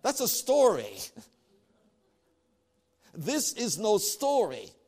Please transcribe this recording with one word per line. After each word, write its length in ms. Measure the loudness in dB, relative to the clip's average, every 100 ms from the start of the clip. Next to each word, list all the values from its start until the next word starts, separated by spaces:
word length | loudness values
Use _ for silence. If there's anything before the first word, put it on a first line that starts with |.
That's 200 | -2 -2
a 80 | -2
story. 680 | -2 2 4 6 4 -4 -10 -14 -14 -20 _ _ _ _ _ _ _ _ _ _ _ _ _ _ _ _ _ _
This 380 | -8 -4 -2 -2
is 240 | -2 -4 0
no 200 | 2 2
story. 720 | 2 -2 0 2 0 -4 -14 _